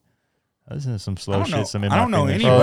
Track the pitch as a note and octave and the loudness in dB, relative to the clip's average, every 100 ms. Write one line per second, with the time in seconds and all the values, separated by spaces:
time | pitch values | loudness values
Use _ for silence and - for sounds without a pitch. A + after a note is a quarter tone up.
0 | _ _ _ _ _ _ _ D3 C3 G#2+ | _ _ _ _ _ _ _ -10 -6 -6
1 | - F#2+ - G2 G2 - G#2 G#2 G2+ - | -6 -8 -4 -2 -2 -2 -4 -4 0 2
2 | A#3+ F#3 - - B2+ B2+ | 2 0 0 2 4 6